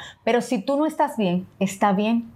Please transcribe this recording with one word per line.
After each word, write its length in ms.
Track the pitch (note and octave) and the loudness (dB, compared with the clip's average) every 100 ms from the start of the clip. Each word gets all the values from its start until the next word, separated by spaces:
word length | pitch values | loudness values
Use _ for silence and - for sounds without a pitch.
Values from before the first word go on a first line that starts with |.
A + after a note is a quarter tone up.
| - - | -6 -8
Pero 180 | - A#3 | 0 0
si 200 | A#3 B3 | 2 -2
tú 140 | - C#4+ | 0 0
no 100 | D#4 | 0
estás 300 | D#4 C#4+ C4 | 0 -2 0
bien, 280 | F#3+ F3+ F#3 - | 0 0 -4 -4
está 320 | F#3+ - G#3 | -4 0 2
bien 380 | G3 G#3+ A#3 A#3 | 2 2 0 -2